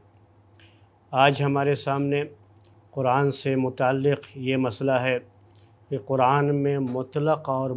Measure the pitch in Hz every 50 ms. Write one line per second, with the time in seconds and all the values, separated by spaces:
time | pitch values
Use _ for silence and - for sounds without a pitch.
0 | - _ _ - - _ _ - - _ - - - - - _ - _ _ _
1 | _ _ - 127 135 147 139 139 143 139 139 139 139 143 143 139 - 143 139 139
2 | 143 143 143 143 147 151 - - - _ _ _ - - _ _ _ _ - 139
3 | 131 127 123 135 143 143 131 - - 139 135 131 131 127 131 - 131 127 135 135
4 | 135 143 139 139 - - - 139 127 127 131 131 131 123 107 - 139 135 131 123
5 | 127 131 127 123 - - _ _ - - - - - - _ _ _ - 143 131
6 | - - 135 131 127 127 139 143 143 143 143 143 139 143 143 139 135 123 123 127
7 | 127 - - 151 147 156 156 151 - 139 135 131 135 131 127